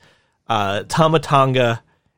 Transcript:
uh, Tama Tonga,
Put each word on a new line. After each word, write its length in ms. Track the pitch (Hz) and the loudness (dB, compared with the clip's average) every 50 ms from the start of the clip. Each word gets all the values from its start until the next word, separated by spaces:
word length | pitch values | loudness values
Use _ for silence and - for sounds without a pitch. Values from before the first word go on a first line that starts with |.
| _ _ _ _ _ _ _ _ _ - | _ _ _ _ _ _ _ _ _ -4
uh, 360 | 120 104 101 98 101 104 - - | -2 -2 -2 -2 -4 -6 -6 -4
Tama 300 | - 165 160 160 160 156 | 0 0 2 2 2 0
Tonga, 640 | - - 147 139 135 131 127 127 123 117 117 110 - _ _ _ _ _ _ | 0 0 2 2 2 2 2 0 0 0 -2 -4 -8 _ _ _ _ _ _